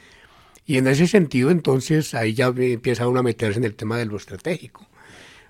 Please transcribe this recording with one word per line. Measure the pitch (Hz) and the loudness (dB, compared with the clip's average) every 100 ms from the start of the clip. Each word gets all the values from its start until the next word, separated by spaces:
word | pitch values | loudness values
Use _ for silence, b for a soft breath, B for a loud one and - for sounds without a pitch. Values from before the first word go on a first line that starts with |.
| b b b b b b - | b b b b b b -2
Y | 131 | 0
en | 131 | 2
ese | 139 175 | 4 4
sentido, | 208 151 123 131 | 4 4 2 2
entonces, | 175 147 131 - 156 147 | 2 2 0 0 0 0
ahí | 123 110 | -2 -2
ya | 110 127 | 0 0
empieza | 127 127 120 131 117 123 | 0 0 0 -2 -2 0
uno | 127 | 0
a | |
meterse | 123 113 110 107 | 0 -2 -2 -2
en | |
el | 117 107 | -4 -4
tema | 107 120 | -6 -6
de | 113 | -6
lo | 104 | -8
estratégico, | - 98 160 170 123 - - B B B B B | -12 -10 -8 -8 -10 -20 -20 B B B B B